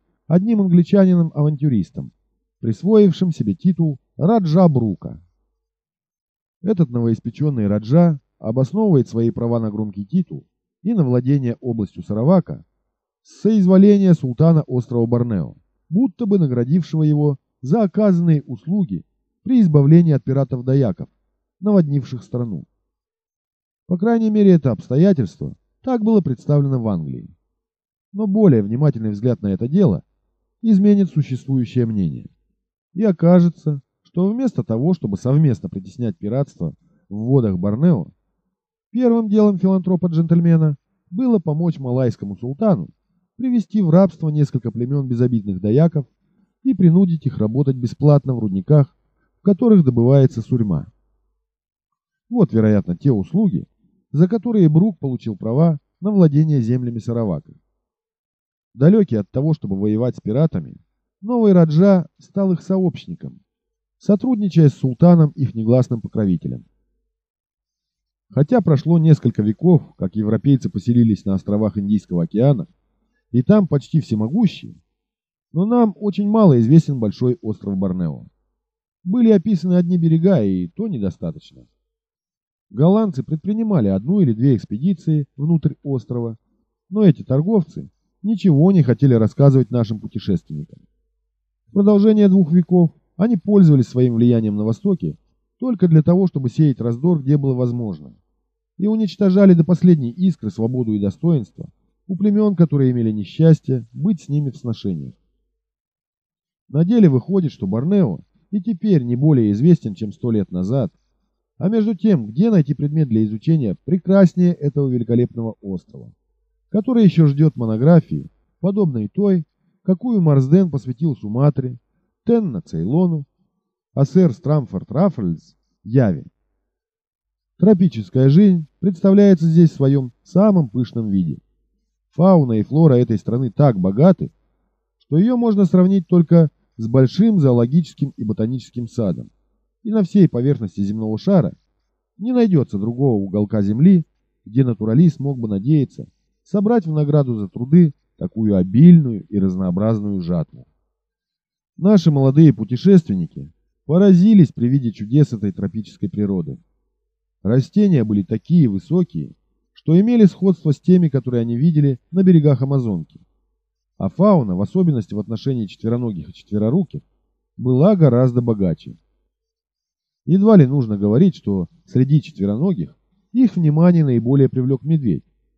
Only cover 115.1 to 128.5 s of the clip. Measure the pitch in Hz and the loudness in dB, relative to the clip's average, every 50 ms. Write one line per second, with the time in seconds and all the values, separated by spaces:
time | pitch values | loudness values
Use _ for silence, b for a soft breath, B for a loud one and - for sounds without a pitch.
115.1 | 120 117 123 - - 120 113 113 104 _ - 98 95 87 - _ - 67 57 57 | 0 0 0 -2 -4 -8 -10 -10 -10 _ -12 -12 -12 -12 -12 _ -20 -20 -20 -20
116.1 | - _ _ _ _ _ _ _ _ _ _ _ - 208 202 - 247 233 220 180 | -20 _ _ _ _ _ _ _ _ _ _ _ -4 -4 -2 0 2 4 4 4
117.1 | - 165 160 143 139 143 160 156 - 120 120 113 110 110 127 156 175 165 - - | 4 4 2 2 4 2 0 0 0 -2 -6 -4 -4 0 4 4 4 4 4 0
118.1 | 80 71 69 82 _ _ _ _ _ _ - 190 196 214 202 160 127 113 107 101 | -6 -10 -10 -12 _ _ _ _ _ _ -6 -4 -2 -2 -2 -2 -4 -6 -8 -8
119.1 | - - 202 202 190 180 151 _ _ _ _ _ _ _ _ - 190 170 - 254 | -6 -4 -2 0 0 -2 -2 _ _ _ _ _ _ _ _ -2 -2 -2 -2 -4
120.1 | 233 202 170 156 143 139 131 131 151 190 196 175 143 135 - 127 123 - 165 160 | -2 0 2 2 2 2 2 4 4 2 2 2 -4 -8 -8 -8 -8 -6 -4 -4
121.1 | 127 - - 104 107 123 139 147 - - 127 127 123 120 _ _ _ _ _ _ | -4 -6 -8 -8 -4 0 0 0 0 -2 -4 -8 -8 -14 _ _ _ _ _ _
122.1 | _ _ - - 233 233 214 170 117 92 - _ - 80 82 101 135 170 185 175 | _ _ -4 -2 0 0 0 -2 -6 -8 -10 _ -8 -6 -4 -2 -2 0 0 0
123.1 | 165 151 139 _ _ _ _ _ _ _ _ _ _ _ _ _ - 131 139 - | -2 -6 -8 _ _ _ _ _ _ _ _ _ _ _ _ _ -4 -2 -2 0
124.1 | - 185 185 160 117 - - 135 151 151 123 - - 92 - - 104 139 190 196 | 2 2 2 2 0 -2 -4 -2 -2 -2 -4 -4 -8 -10 -10 -6 -4 -2 -2 -2
125.1 | 147 135 104 87 82 78 - _ _ _ _ _ _ _ - 101 113 139 123 104 | -2 -4 -6 -6 -6 -6 -10 _ _ _ _ _ _ _ -10 -2 0 0 0 0
126.1 | 87 67 - - _ _ _ _ _ _ _ _ _ _ _ _ _ _ _ _ | -2 -4 -8 -16 _ _ _ _ _ _ _ _ _ _ _ _ _ _ _ _
127.1 | _ _ _ _ _ _ _ _ _ - 170 208 214 170 196 160 - 113 101 - | _ _ _ _ _ _ _ _ _ -2 2 2 2 4 2 0 -2 -4 -10 -6
128.1 | - 131 131 139 143 175 214 196 | -2 2 2 4 4 4 4 4